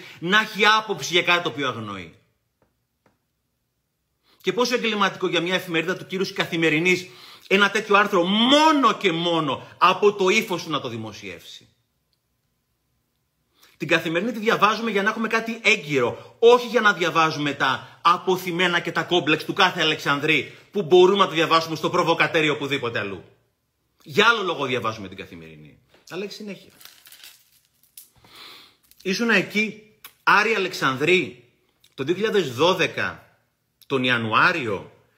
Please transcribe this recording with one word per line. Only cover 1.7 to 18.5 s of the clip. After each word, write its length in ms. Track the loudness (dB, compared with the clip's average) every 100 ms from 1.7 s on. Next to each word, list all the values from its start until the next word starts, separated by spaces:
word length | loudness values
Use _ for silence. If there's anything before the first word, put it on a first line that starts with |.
| -6 -8 -10 -14 -20 _ _ _ _ _ _ _ _ _ _ _ _ _ _ _ _ _ _ _ _ _ _
Και 120 | -4
πόσο 220 | -2 0 0
εγκληματικό 520 | -2 0 -2 -2 -4
για 140 | -2
μια 140 | -2 -4
εφημερίδα 420 | -2 -4 -4 -6
του 80 | -6
κύρους 280 | -6 -6
Καθημερινής 760 | -4 -4 0 0 2 2 0 -2 -18 -20 -16 -2
ένα 220 | 2 2
τέτοιο 260 | 0 2 2
άρθρο 280 | 2 0
μόνο 720 | 0 2 4 4 6 4 2
και 180 | 2 -2
μόνο 560 | 0 0 0 -2 -4 -8 0
από 360 | 2 4 2
το 160 | 2 2
ύφος 340 | 2 0 -6
του 60 | -4
να 100 | -6
το 100 | -6
δημοσιεύσει. 760 | -10 -12 -14 -16 -16 -18 -20 _ _ _ _ _ _ _ _ _ _ _ _ _ _ _ _ _ _ _ _ _ -12
Την 100 | -2
Καθημερινή 440 | -2 0 -4 -4
τη 80 | -4
διαβάζουμε 520 | -2 2 2 0 -2
για 120 | -2
να 60 | -2
έχουμε 180 | -2 -2
κάτι 320 | -4 -4 -4
έγκυρο, 720 | 0 0 0 -2 -2 -4 -14 2
όχι 280 | 6 6 4
για 140 | 0
να 120 | 2
διαβάζουμε 600 | 2 0 2 0 0 -4
τα 460 | -2 -2 -2 -6 -2
αποθυμένα 800 | 2 2 0 -2 -2